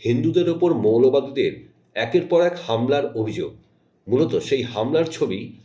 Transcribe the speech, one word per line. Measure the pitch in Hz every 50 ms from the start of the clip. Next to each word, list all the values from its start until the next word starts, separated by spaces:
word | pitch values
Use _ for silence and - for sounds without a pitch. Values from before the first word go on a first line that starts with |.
| -
হিন্দুদের | 117 120 139 147 165 156 180 170 170 165
ওপর | 165 175 175 156 120 104
মৌলবাদীদের | 107 110 117 127 131 131 139 135 - 139 - - - - - - - _ _ _ _ _ 107 113
একের | 113 - 170 160 -
পর | 175 170 175 175
এক | 175 - -
হামলার | - 117 110 123 127 143 143 143 - - 110
অভিযোগ। | 110 110 95 - - - - - _ _ _ _ _ _ _ _ _ 95
মূলত | 110 135 160 147 - 90 - -
সেই | 143 135 117 117 117
হামলার | 101 110 131 151 160 165 160 -
ছবি | - 151 123 92 - 117 - - - -